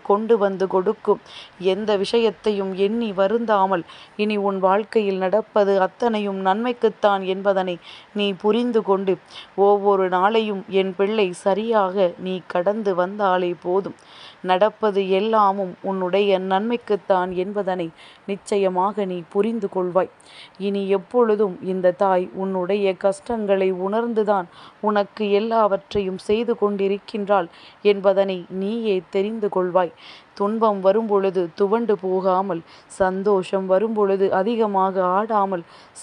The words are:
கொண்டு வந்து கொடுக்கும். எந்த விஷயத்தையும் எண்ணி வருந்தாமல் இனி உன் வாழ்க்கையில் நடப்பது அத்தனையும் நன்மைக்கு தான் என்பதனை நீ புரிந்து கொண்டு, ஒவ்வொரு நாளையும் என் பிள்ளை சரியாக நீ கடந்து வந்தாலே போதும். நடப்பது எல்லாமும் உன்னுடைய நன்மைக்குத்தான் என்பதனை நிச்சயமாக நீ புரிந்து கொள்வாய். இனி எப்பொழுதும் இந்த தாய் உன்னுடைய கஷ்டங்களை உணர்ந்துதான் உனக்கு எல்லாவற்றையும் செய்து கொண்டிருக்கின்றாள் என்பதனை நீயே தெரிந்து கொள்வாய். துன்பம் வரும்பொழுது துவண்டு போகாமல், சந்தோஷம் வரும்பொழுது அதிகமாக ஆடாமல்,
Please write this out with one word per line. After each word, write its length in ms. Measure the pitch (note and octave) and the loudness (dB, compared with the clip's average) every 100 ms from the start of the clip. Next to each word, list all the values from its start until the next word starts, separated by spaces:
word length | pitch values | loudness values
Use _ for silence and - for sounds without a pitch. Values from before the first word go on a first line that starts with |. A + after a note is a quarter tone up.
கொண்டு 360 | - G3+ A3 A#3 | 2 0 2 2
வந்து 300 | G3+ F#3+ F#3 | 2 0 0
கொடுக்கும். 540 | F#3+ F#3 A3 - G3 - - - - F3+ | 0 0 -2 -2 -2 -4 -20 -20 -4 -2
எந்த 260 | F#3+ G#3+ G3+ | -2 0 -2
விஷயத்தையும் 760 | G3 A#3 A3+ - A3 G3+ F#3+ F#3 | 0 0 0 -2 -4 -2 -2 -2
எண்ணி 320 | G3 A3+ A#3 | 0 0 -4
வருந்தாமல் 720 | F#3 G3 A3+ A#3 G#3 F#3+ F#3 E3 - - - | 0 0 0 0 2 2 0 -4 -14 -14 -4
இனி 220 | G#3 G#3 | -2 0
உன் 200 | G3 F#3+ | -2 0
வாழ்க்கையில் 640 | F#3 G3 G#3+ A3+ G3+ F#3+ | 2 2 0 0 0 -2
நடப்பது 540 | F#3 G3+ A3 G#3+ G3 G3 | 0 -2 0 0 2 2
அத்தனையும் 600 | F#3 - A#3+ G#3+ G3+ F#3+ | 0 -2 -2 -2 -4 -2
நன்மைக்கு 420 | F#3+ G3 A#3+ A#3+ A3 G#3+ | -2 0 -2 0 -2 2
தான் 200 | G#3 G3 | 0 0
என்பதனை 520 | F#3 F#3+ G3 F#3+ F#3 E3+ - - - | -2 -2 0 0 -2 -6 -12 -20 -12
நீ 140 | G#3 G3+ | -4 -4
புரிந்து 480 | F#3 G#3+ A3 B3 A3+ | -2 0 0 2 0
கொண்டு, 320 | G3 G3 G3 F3+ - - - - | 0 0 0 -4 -6 -20 -10 0
ஒவ்வொரு 500 | G3+ G#3 G3+ G3 F#3 | 4 4 2 2 2
நாளையும் 540 | F3+ F#3+ A3+ A3 G3 - | 2 2 2 0 -4 -2
என் 240 | F#3+ F#3+ F3+ | 0 0 0
பிள்ளை 320 | G3 A3 F#3+ F3 G3+ | -2 0 -2 0 -2
சரியாக 680 | F#3+ A3+ A3 F#3+ F#3+ F3+ - | 0 0 0 0 0 0 -2
நீ 180 | F#3 F#3 - | -6 -8 -4
கடந்து 460 | F3+ F3+ G#3+ G3+ F3+ | -2 -2 -2 -2 0
வந்தாலே 560 | F3+ G#3 G3+ F#3 F3+ F3 | -2 0 0 0 -2 -4
போதும். 340 | F3 F#3 F#3+ - - - - - | -2 -2 -4 -10 -20 -20 -20 -10
நடப்பது 600 | F3+ F#3 G#3 G#3 G#3+ G3 F#3+ | 0 2 2 2 -2 0 0
எல்லாமும் 600 | F#3+ A3 A3 G3+ G3 F#3 F3 | 0 2 2 2 0 -6 -8
உன்னுடைய 580 | F#3 F#3+ F#3 F#3+ G3+ F#3 | -6 -4 -2 0 2 2
நன்மைக்குத்தான் 920 | F#3 F#3+ A3 A#3+ - G#3 - F#3+ F3+ F3+ | 0 -2 -2 -4 -2 -4 0 0 0 -4
என்பதனை 520 | F3+ G#3 F#3+ F3+ E3 - - - - | -4 -4 -4 -4 -6 -10 -20 -18 -10
நிச்சயமாக 800 | G3 - G#3 F#3+ F#3 F#3+ G#3 F#3+ | -10 -4 0 0 2 -2 -2 -4
நீ 120 | F3+ E3 | -6 -4
புரிந்து 380 | G3+ G#3 A3+ G3 F#3+ | -2 0 -2 -4 -4
கொள்வாய். 360 | F3+ F3 F3+ - - - - - | 0 0 -2 -6 -20 -20 -20 -8
இனி 220 | G3 G3+ G3 | -4 -2 0
எப்பொழுதும் 680 | G3 F3+ B3 A#3 G#3+ G#3 F3+ | -2 0 2 2 2 0 -2
இந்த 320 | F#3 F#3 F3+ F3+ | -6 0 0 2
தாய் 240 | G3 F#3 F#3 | 2 2 -2
உன்னுடைய 600 | - F#3+ F#3+ F3+ G#3 G3 F3+ | -6 -4 -2 -2 0 0 0
கஷ்டங்களை 720 | G3 F#3+ - A#3+ G#3 G3 F#3+ F3+ F#3+ | 0 -2 -6 -4 0 2 2 0 -2
உணர்ந்துதான் 640 | G#3+ A#3 A3 G#3 G3+ F3 - - - | -2 -2 -2 0 0 -2 -12 -20 -6
உனக்கு 420 | G#3 G#3 G3+ - G#3 | -2 0 -2 -4 0
எல்லாவற்றையும் 880 | G3+ A3 A3+ G#3 G3 - G#3 F#3+ F#3 - | 0 2 2 2 0 -4 -4 -4 -4 -2
செய்து 280 | G#3+ A#3 A3+ | 0 0 0
கொண்டிருக்கின்றாள் 880 | G#3 G3+ G3 G3+ - A3 G3 G3+ E3+ - - - | 0 0 -2 -2 -6 -6 0 0 0 -8 -20 -2
என்பதனை 560 | G#3 G3+ G3 F#3+ G3 F#3 E3+ | 2 4 4 2 2 -2 -6
நீயே 480 | F#3 G3 A#3 A3 F#3+ E3+ | -6 -4 -4 -2 -2 -2
தெரிந்து 400 | G3 G3+ A3+ G3+ | -2 -2 -2 -4
கொள்வாய். 460 | F#3 F3+ F3 F3 - - - - - | -2 2 2 0 -4 -20 -20 -16 -4
துன்பம் 440 | G3+ A3 A3 G3+ | -2 2 2 2
வரும்பொழுது 600 | F#3 G#3 A3+ G3+ F#3+ F#3 F3 - | 2 2 2 0 0 0 -2 -2
துவண்டு 380 | G3+ A3+ A#3 G#3 | 0 0 0 -2
போகாமல், 640 | F#3+ F#3 F#3+ F#3 G3 E3 - - - | 0 0 0 0 0 -4 -8 -20 -12
சந்தோஷம் 800 | - F#3+ F#3+ G3 G3 F3+ G3 F#3+ | -2 0 0 2 0 0 -2 2
வரும்பொழுது 580 | F#3 A3 G#3+ G3+ G3 G3 | 2 2 0 0 2 2
அதிகமாக 640 | F#3+ F#3+ A#3 A3 G3 F#3+ F#3+ F3+ F#3+ | 0 0 0 0 0 0 0 0 0
ஆடாமல், 460 | A3 A3 G3 F3+ E3 - - - | 0 0 0 -2 -8 -20 -20 -4